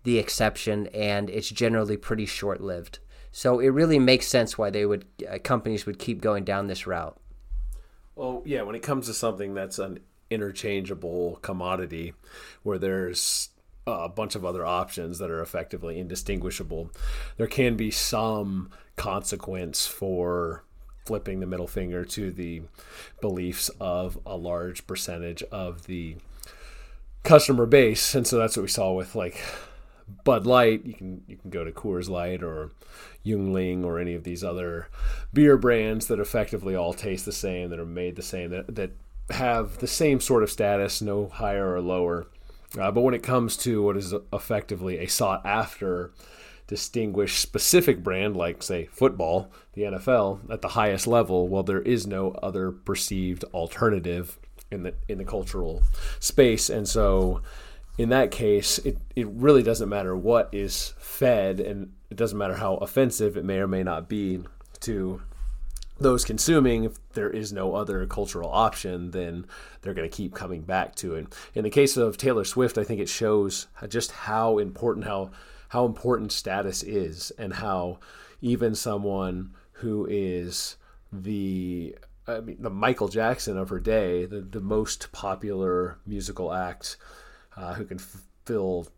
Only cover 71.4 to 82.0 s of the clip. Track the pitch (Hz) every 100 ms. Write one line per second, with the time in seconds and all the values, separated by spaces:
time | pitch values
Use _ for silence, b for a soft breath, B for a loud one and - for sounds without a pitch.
71.4 | B 110 107 147 139 131 113 98 131 113
72.4 | 95 127 123 113 104 104 98 - 110 107
73.4 | 98 - - - 104 113 - - 107 110
74.4 | 113 107 95 95 117 107 107 98 95 B
75.4 | B B B 120 123 107 123 117 104 -
76.4 | - 98 98 - 101 104 82 82 - -
77.4 | 101 - 104 92 87 87 B B B B
78.4 | 120 123 117 104 120 104 101 95 92 90
79.4 | 92 b b - 117 107 - 101 95 90
80.4 | 87 - - - b b - 98 98 101
81.4 | 95 92 90 90 82 -